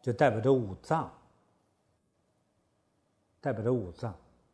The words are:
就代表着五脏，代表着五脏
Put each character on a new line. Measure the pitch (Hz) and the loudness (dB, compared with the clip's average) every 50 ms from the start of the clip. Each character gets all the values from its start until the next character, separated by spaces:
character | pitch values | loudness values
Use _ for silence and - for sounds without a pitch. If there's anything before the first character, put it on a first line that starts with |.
就 | - 131 120 | -2 -4 0
代 | - 151 139 | 4 4 4
表 | 113 110 | 4 2
着 | 110 131 139 | 2 4 4
五 | 131 117 98 95 | 4 2 -4 -8
脏， | 87 - - 156 160 143 - - - _ _ _ _ _ _ _ _ _ _ _ _ _ _ _ _ _ _ _ _ _ _ _ _ _ _ _ _ _ _ _ _ _ _ _ _ _ _ _ _ _ _ _ _ | -14 -4 -2 -2 -2 -2 -6 -12 -20 _ _ _ _ _ _ _ _ _ _ _ _ _ _ _ _ _ _ _ _ _ _ _ _ _ _ _ _ _ _ _ _ _ _ _ _ _ _ _ _ _ _ _ _
代 | - 147 123 | -4 -4 -4
表 | 104 104 | -2 0
着 | 117 127 | 0 0
五 | 123 104 90 | 0 -2 -6
脏 | 85 - - 117 92 - - _ _ _ _ _ | -10 -10 -10 -10 -10 -12 -20 _ _ _ _ _